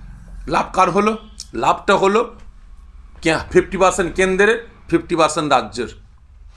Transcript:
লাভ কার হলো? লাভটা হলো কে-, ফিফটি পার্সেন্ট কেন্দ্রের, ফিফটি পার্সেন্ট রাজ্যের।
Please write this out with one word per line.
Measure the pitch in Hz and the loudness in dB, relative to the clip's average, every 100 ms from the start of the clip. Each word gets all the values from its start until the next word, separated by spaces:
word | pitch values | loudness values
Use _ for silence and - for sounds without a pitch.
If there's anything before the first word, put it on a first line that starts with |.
| - - - - - | -20 -20 -18 -14 -4
লাভ | 170 - | -4 -2
কার | - 180 | 2 2
হলো? | 180 214 220 - - - | 2 0 -2 -10 -20 -12
লাভটা | 113 135 175 - 196 | -2 0 0 2 2
হলো | 190 214 240 - - - - - - - - - | 4 2 -2 -8 -20 -20 -20 -20 -20 -20 -20 -6
কে-, | 160 156 - | -2 -2 0
ফিফটি | 180 - 185 | 0 2 2
পার্সেন্ট | 185 180 170 175 | 2 2 -2 0
কেন্দ্রের, | 190 185 208 233 - - - | 0 2 2 2 -4 -20 -2
ফিফটি | 165 - 165 | -2 0 2
পার্সেন্ট | 151 165 151 | 2 0 2
রাজ্যের। | 127 110 117 113 - - - - - - | 2 0 -6 -8 -12 -20 -20 -20 -20 -20